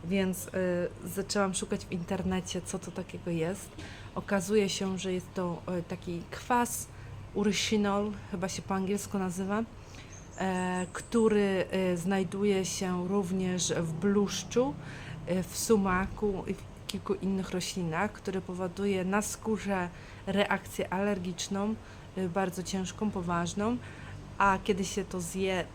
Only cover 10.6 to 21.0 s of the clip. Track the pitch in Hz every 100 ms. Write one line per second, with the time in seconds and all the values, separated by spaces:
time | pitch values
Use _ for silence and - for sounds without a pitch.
10.6 | 180 180 180 - - 233 220 208 202 190
11.6 | - 190 185 180 170 196 185 196 208 190
12.6 | 185 - 190 180 180 202 180 185 185 185
13.6 | - 160 165 160 202 202 196 - - 233
14.6 | 269 285 - - - - - 185 175 -
15.6 | - 220 196 180 190 - 208 190 - 190
16.6 | - - - 190 - 196 185 190 180 180
17.6 | - - 175 160 208 208 - 190 180 180
18.6 | 185 175 202 190 185 202 208 - 220 214
19.6 | 196 196 175 - - - - 196 208 196
20.6 | - - - 180